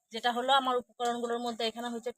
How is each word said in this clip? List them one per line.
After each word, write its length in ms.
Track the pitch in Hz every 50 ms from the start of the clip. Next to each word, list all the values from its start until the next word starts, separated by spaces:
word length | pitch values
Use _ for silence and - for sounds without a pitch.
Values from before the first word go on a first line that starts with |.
| _ _
যেটা 180 | 220 226 247 240 233
হলো 140 | 240 254 262 277 269
আমার 140 | 254 262 247 247
উপকরণগুলোর 580 | 240 - _ - 240 240 240 240 240 233 233 240 240
মধ্যে 180 | 240 226 226 233 220
এখানে 180 | 220 233 240 240 233
হচ্ছে 160 | 226 226 240 233